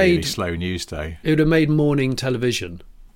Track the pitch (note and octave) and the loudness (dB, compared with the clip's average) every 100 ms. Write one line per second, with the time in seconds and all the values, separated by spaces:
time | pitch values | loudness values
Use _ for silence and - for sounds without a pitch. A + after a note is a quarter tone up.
0 | F#3+ F3 - - F2+ E2+ F2+ F2+ - D#2+ | 4 2 0 -4 -4 -2 -4 -4 -6 -8
1 | D#2 E2 D#3+ D#3 D#3 D#3+ D3+ D3+ D3 C#3+ | -8 -6 0 2 4 4 4 2 2 2
2 | C3 B2+ C3 B2 B2 A2+ F2+ E2+ - - | 0 -2 -2 0 0 -2 -6 -12 -18 -20
3 | - | -20